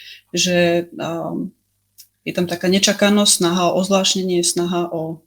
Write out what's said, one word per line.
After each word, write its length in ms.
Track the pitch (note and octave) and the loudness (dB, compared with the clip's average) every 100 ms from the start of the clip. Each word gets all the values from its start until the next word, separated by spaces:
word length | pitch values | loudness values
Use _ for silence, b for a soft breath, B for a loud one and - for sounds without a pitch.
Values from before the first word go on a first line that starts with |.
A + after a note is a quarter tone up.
| B B _ | B B _
že, 560 | F3 F3+ F3 F3 E3+ F3 - | -4 0 2 2 2 -2 -6
a, 400 | E3 E3 E3 F3 F#3+ - _ _ _ - - _ - | -8 -6 -6 -6 -8 -12 _ _ _ -20 -20 _ -6
je 80 | |
tam 160 | F3+ F3 | -4 -4
taká 240 | E3+ F#3 | -2 0
nečakanosť, 640 | G3 G#3 G3+ G3+ G#3 G3+ - | 2 2 2 4 4 4 2
snaha 320 | E3+ F#3 F3 | 2 2 2
o 80 | F3+ | 2
ozvláštnenie, 640 | F#3 G3 F#3+ F#3+ F#3 F3 | 2 2 2 -2 0 0
snaha 480 | F3 F3 F3 F3 E3+ | 0 -2 -2 -2 -4
o 320 | E3 D#3+ D#3+ | -4 -8 -10